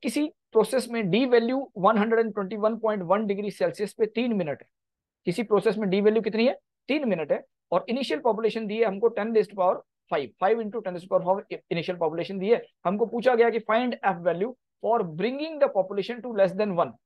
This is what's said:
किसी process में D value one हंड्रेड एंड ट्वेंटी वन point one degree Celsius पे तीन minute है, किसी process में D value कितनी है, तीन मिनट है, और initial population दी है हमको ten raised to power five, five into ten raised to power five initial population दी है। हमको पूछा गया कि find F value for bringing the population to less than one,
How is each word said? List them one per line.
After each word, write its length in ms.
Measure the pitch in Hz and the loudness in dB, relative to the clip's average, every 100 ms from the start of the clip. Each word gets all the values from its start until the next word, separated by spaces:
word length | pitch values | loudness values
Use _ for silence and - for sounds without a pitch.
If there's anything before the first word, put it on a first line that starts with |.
किसी 240 | 285 294 302 - _ | -4 -2 -2 -6 _
process 380 | 220 214 262 254 | 2 2 0 -2
में 120 | 233 | -4
D 220 | 202 202 269 | 0 2 4
value 400 | 240 233 262 262 - | 4 4 -2 -6 0
one 200 | 190 226 | 2 4
हंड्रेड 220 | 220 226 | 4 2
एंड 140 | 226 | 2
ट्वेंटी 240 | 202 190 214 | -2 -6 -2
वन 200 | 220 226 | -2 0
point 240 | 220 214 170 | -2 -2 0
one 220 | 196 220 | 0 0
degree 240 | 202 208 | -4 -4
Celsius 420 | - 175 151 202 | -2 -2 -2 -6
पे 120 | - 214 | -2 -2
तीन 280 | 226 247 214 | 0 -2 0
minute 260 | 160 135 | -2 -6
है, 60 | - _ _ _ _ _ - | -12 _ _ _ _ _ -6
किसी 160 | 170 | -4
process 340 | 214 208 214 202 | 0 2 2 0
में 100 | 208 | 0
D 120 | 190 | 2
value 180 | 208 220 | 4 2
कितनी 240 | 214 214 240 | 0 0 0
है, 100 | - _ _ - | 0 _ _ -4
तीन 180 | 294 262 | -2 0
मिनट 220 | 175 151 | -2 0
है, 120 | 190 - _ _ | -2 -4 _ _
और 140 | 175 185 | -2 -2
initial 300 | 240 269 302 | -4 -4 -2
population 460 | 247 208 226 226 220 | 0 0 0 -2 -4
दी 100 | 214 | 0
है 80 | 226 | 0
हमको 240 | 196 233 226 | 0 -2 0
ten 140 | 214 | 0
raised 160 | 220 - | 0 0
to 80 | 202 | 0
power 160 | 180 - - _ _ | 0 0 -6 _ _
five, 180 | 160 127 - | -4 -4 0
five 180 | 190 226 | 2 2
into 180 | 214 226 | -2 -6
ten 120 | 190 180 | -8 -8
raised 80 | |
to 60 | 180 | -2
power 160 | 185 175 | 0 2
five 340 | 196 - 165 - | 0 -4 -12 -4
initial 280 | 170 160 180 | -4 -2 -2
population 400 | 160 165 170 196 | -2 -2 -6 -4
दी 100 | 190 | 0
है। 120 | 233 - _ 170 | 0 0 _ -4
हमको 200 | 208 220 | 0 -2
पूछा 300 | 233 247 240 | 0 2 4
गया 140 | 233 | 4
कि 100 | 226 | 2
find 320 | 214 220 247 233 208 | 0 0 0 -2 -2
F 180 | 175 | 0
value 260 | 170 170 220 254 _ _ | 0 0 -2 -8 _ _
for 140 | 196 233 185 156 | -2 0 -2 -4
bringing 400 | 208 277 311 311 | -4 -4 -6 0
the 100 | 277 202 | 2 2
population 480 | 185 202 190 240 | -2 -2 -4 -8
to 80 | 247 214 | -4 0
less 160 | 190 185 | 2 2
than 120 | 214 175 | -2 0
one, 160 | 139 - | -2 -6